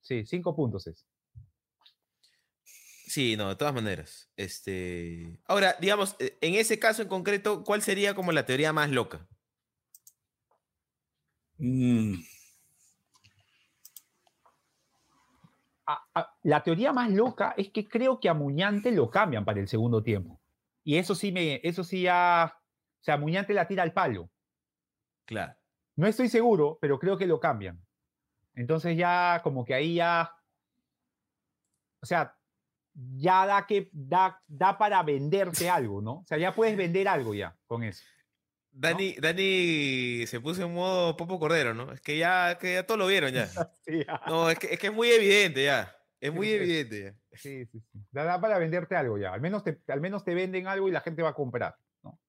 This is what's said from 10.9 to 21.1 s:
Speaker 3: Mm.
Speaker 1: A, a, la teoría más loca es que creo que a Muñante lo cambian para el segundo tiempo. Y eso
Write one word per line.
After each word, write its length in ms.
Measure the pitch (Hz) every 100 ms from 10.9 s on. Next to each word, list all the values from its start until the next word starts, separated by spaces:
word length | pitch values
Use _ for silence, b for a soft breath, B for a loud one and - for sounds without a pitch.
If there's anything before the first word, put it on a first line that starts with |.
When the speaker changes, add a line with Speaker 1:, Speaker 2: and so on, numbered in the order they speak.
| _ _ _ _ _ _ _
Speaker 3:
Mm. 640 | 123 131 123 120 110 92 B B B B B _ _ _ _ _ _ _ _ _ _ _ - - _ _ _ _ _ _ _ _ _ _ _ _ _ _ - _ _ _ -
Speaker 1:
A, 200 | 147 -
a, 240 | - - _
la 180 | - 147
teoría 320 | 170 165 262
más 160 | 269 240
loca 460 | 196 247 226 202 -
es 140 | 196
que 160 | - 208
creo 300 | 233 262 262
que 100 | 196
a 60 | 156
Muñante 560 | 143 143 196 208 214
lo 180 | 214 117
cambian 340 | 190 214 113
para 160 | 104 104
el 80 | 98
segundo 360 | 110 117 113
tiempo. 360 | 110 104 87 - _ _ _ _
Y 140 | - 151
eso 180 | 175